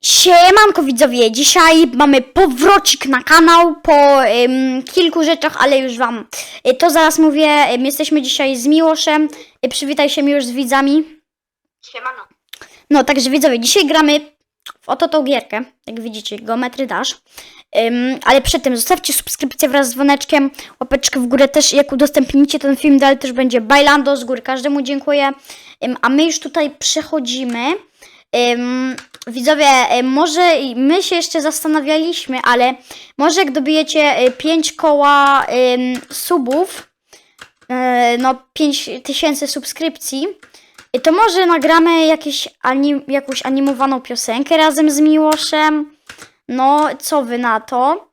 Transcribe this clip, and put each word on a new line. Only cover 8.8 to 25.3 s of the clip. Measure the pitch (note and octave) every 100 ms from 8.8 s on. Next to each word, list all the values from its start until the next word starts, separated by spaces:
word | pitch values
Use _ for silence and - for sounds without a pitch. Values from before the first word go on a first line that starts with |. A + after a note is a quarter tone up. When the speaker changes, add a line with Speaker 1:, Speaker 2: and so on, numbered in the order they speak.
| D#4+ D#4 D#4+ D4+ D4+ - - _
Speaker 1:
E, | B3+
przywitaj | - C#4 D4+ D4
się, | -
Miłosz, | C#4+ C#4+ B3
z |
widzami. | B3 B3+ C4+ C#4 D4 D#4 - _ _ _ _ _ _ -
Speaker 2:
Siemano. | B3 B3+ B4+ - _ _ - - _ _
Speaker 1:
No, | C#4+
także | B3 C#4+ C4
widzowie, | C#4+ C#4+ A#3+
dzisiaj | A#3 - D4+
gramy | D#4 D4+ D4 D4 _ _ _ - -
w | -
oto | C4+ E4
tą | D#4
gierkę, | C4+ C4+ - G#3 B3+ _ -
jak | A3+
widzicie, | A3+ G#3+ - G#3
Geometry | A3 A#3 B3 B3+ C4+
Dash. | F3+ A#3+ - _ - - - _
Em, | - A3+ A#3+ B3 C4 -
ale | C4+
przed | C4 D#4+
tym | C4+ B3
zostawcie | A#3 F4+ -
subskrypcję | C#4+ - - C#4 - D4
wraz | C#4 C4
z |
dzwoneczkiem, | A#3+ C#4+ C#4+ - D4+ C#4 - - _
łapeczkę | B3+ C4+ - C#4
w | B3
górę | B3+ C#4
też, | D4 D4
jak | C4+ C#4+
udostępnicie | C4+ C#4+ D4 C4+ C#4 C#4+ D4+
ten | C#4 C4+
film | D#4 C#4
dalej, | C4+ C4+
też | C#4
będzie | B3 C4 A#3+
bajlando, | A3 C#4 D4 C#4+ C4+ C#4
z |
góry | A#3+ B3+
każdemu | A#3+ C4 C4 C#4+
dziękuję. | C4 C#4 C#4 C#4+ C#4